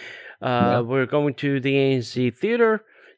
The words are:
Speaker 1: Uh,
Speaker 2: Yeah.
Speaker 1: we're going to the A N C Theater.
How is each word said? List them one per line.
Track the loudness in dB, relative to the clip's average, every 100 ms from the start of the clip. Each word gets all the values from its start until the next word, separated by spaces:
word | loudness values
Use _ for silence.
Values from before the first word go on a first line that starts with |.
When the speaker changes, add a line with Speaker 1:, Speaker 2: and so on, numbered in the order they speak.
| -18 -18 -20 -8
Speaker 1:
Uh, | -2
Speaker 2:
Yeah. | 2 2 2
Speaker 1:
we're | 0 -2 0
going | 0 0 -2
to | -2 -2
the | 0 2
A | 2
N | 0
C | -2 -2 -2
Theater. | 0 -2 2 2 2 -4 -20 -20